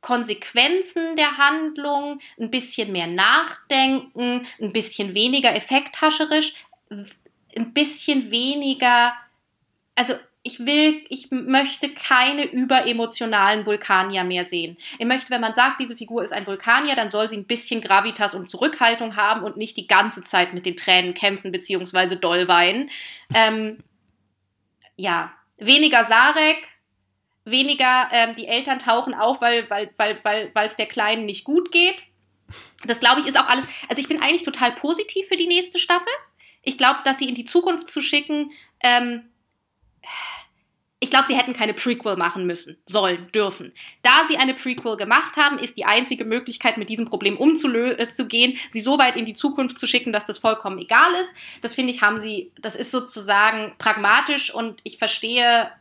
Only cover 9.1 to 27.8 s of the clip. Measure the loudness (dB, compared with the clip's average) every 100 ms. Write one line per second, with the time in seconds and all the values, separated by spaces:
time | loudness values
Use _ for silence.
9.1 | 0 -16 _ _ _ _ _ _ -2 -2
10.1 | -2 -8 _ -16 -8 0 4 4 2 -6
11.1 | -14 -6 -8 0 2 0 -4 -8 -8 2
12.1 | 4 4 0 -4 -4 2 2 2 -2 -4
13.1 | -4 -2 2 2 2 -2 -4 0 0 2
14.1 | -2 -2 -4 -4 -6 -8 -10 -18 -8 -2
15.1 | -2 -2 -4 -2 2 2 2 -8 -10 -8
16.1 | -6 -6 -8 -8 -8 2 2 2 -2 -2
17.1 | -2 -4 -4 -6 -4 -4 -6 2 4 4
18.1 | -2 -4 -4 -12 -4 -2 2 2 2 -4
19.1 | -2 0 0 -4 -8 -10 -10 2 4 4
20.1 | -2 -2 0 0 -2 -8 -6 2 4 4
21.1 | 0 -2 -2 -8 -8 -4 -4 -2 -2 0
22.1 | 0 0 0 4 4 4 0 -6 -10 -16
23.1 | -18 _ 2 2 2 -6 -10 -20 _ _
24.1 | _ _ _ _ _ _ _ _ _ -2
25.1 | -2 -4 -14 _ _ 4 6 6 4 4
26.1 | 6 6 4 2 0 -4 _ _ _ _
27.1 | _ _ _ -2 0 0 2